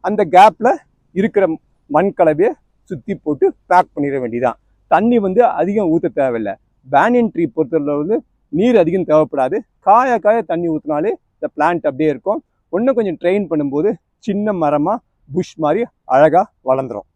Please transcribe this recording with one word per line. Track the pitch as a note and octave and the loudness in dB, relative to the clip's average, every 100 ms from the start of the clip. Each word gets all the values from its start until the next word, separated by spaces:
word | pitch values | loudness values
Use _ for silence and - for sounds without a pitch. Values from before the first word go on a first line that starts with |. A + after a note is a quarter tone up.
| F#3 | -4
அந்த | G#3 F#3 F3+ | -2 2 6
கேப்ல | G#3+ - A3+ E4+ _ _ _ F3 | 6 4 -2 -2 _ _ _ -4
இருக்கிற | G3+ G3+ F#3 D#3+ _ _ _ D3 | 0 0 0 -2 _ _ _ 0
மண் | G3 - | 0 2
கலவையை | E3 D3+ G#3+ D4+ _ _ _ | 0 2 -2 -2 _ _ _
சுத்தி | E3 - F#3+ | -14 -10 -8
போட்டு | - D3 F#4+ - _ | -6 0 -2 -2 _
பேக் | F3+ E3+ - | 2 2 -4
பண்ணிட | C#3+ C#3 | -4 -4
வேண்டியதான். | A#2+ A#2 B2 - _ _ _ | -6 -2 -4 -4 _ _ _
தண்ணி | E3 A3+ A#3+ G3 | 0 2 0 0
வந்து | F#3 A#3+ - | 2 2 2
அதிகம் | E3+ G#3 F#3 | -2 0 0
ஊத்த | E3 D#3+ D3 | 0 -2 -2
தேவையில்ல. | C3+ A#2 G2+ F#2+ _ _ C3 | -2 -2 -6 -8 _ _ -2
பேனியன் | C#3 G3+ B3 A3+ | 0 2 2 0
ட்ரீ | E3 E3+ D#3+ | -2 -4 -2
பொறுத்தவரை | C#3+ E3 C#3+ D3 | -2 -2 -2 -4
வந்து | D#3 A#3 - _ _ D3+ | -2 -4 -6 _ _ -2
நீர் | A3+ A#3 | 2 2
அதிகம் | E3 F#3 E3+ | 2 -2 2
தேவைப்படாது. | D3+ D#3 C#3+ C3 G3+ - _ - | 2 2 -2 -2 -4 -8 _ 2
காய | A3 C4 A#3 G#3 | 4 4 0 2
காய | A3+ G3 | 0 -2
தண்ணி | E3+ E3+ | -4 -2
ஊத்துனாலே | D#3 D3 D3+ F3+ F4+ _ _ | -4 -4 -4 -2 -6 _ _
இந்த | D3 - | -10 -2
பிளான்ட் | D3+ F3 D3+ | -2 0 -4
அப்படியே | C3 D#3 | -2 -2
இருக்கும். | C3 - A3 _ _ _ F3 | -2 -4 -6 _ _ _ -2
இன்னும் | B3 B3+ | 0 0
கொஞ்சம் | G#3 D3+ | -2 -4
ட்ரெயின் | F3 G3 F3+ | -2 -2 -2
பண்ணும்போது | D#3 C#3+ C#3 F#3+ G3+ _ _ - | -4 -2 -2 -2 -4 _ _ -6
சின்ன | G3+ G#3 F#3+ | -4 -2 -2
மரமா | D3+ D3 D#3 A3+ _ _ _ | -2 0 -2 -4 _ _ _
புஷ் | C#3+ F#3 - | -8 -8 -6
மாதிரி | D3+ F3 B3 _ - C3 | -2 -2 -4 _ -2 4
அழகா | D#3 E3 G3+ _ B2+ | 4 4 0 _ -4
வளர்ந்துரும். | C3 C3 G#2 - | -2 -2 -10 -14